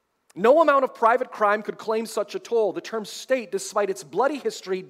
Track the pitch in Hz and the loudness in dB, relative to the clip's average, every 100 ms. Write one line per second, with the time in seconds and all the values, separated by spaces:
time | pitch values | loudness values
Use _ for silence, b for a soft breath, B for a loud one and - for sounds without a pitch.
0 | _ _ _ 156 220 302 302 277 262 - | _ _ _ 2 6 6 6 4 0 2
1 | 226 247 254 - 208 214 208 - 214 220 | 4 4 0 0 2 2 -4 -10 -4 -4
2 | 220 226 202 190 - 233 208 170 - 220 | -4 -6 -6 -8 -4 0 0 -2 -8 -10
3 | 202 - - 262 214 196 - 208 202 190 | -10 -14 -4 -4 -2 -8 -4 -4 -2 -4
4 | 151 165 269 285 226 - 185 185 | -6 -2 -2 -2 -6 -8 -8 -8